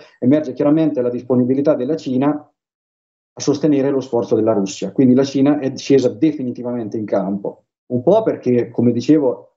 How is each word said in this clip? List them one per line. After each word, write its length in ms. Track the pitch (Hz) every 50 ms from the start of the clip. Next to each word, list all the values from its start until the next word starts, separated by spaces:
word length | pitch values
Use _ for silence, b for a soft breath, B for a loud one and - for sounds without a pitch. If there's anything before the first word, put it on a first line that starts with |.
| B B B B
emerge 320 | - 123 143 151 151 131 123
chiaramente 500 | - 143 147 147 160 160 151 143 127 120
la 80 | 123
disponibilità 640 | 120 123 120 - 131 123 127 123 131 135 143 156 147
della 220 | 123 123 127 156
Cina 340 | 160 - 139 127 127 135 143
a 1120 | 151 147 - - _ _ _ _ _ _ _ _ _ _ _ _ _ _ _ _ _ -
sostenere 500 | - - 135 - - 160 143 135 131 139
lo 100 | 135 135
sforzo 360 | 123 - - 117 117 - 123
della 160 | 110 110 113 110
Russia. 400 | 101 98 95 - - - 95 -
Quindi 220 | - 135 127 123
la 100 | 131 139
Cina 340 | 139 - 139 135 143 147 147
è 180 | 135 131 127
scesa 320 | - - - 139 135 123 123
definitivamente 840 | 110 107 147 160 147 147 131 123 120 127 120 123 123 120 113 101 110
in 100 | 113 107
campo, 580 | 98 - 101 92 95 101 95 - - - - _ _ _ _ _
un 180 | _ 127 120 120
po' 180 | - 190 220 220
perché, 480 | 156 131 - - 123 123 120 117 -
come 220 | - - 117 120 117
dicevo, 640 | 117 117 - 151 156 143 123 117 - - _ _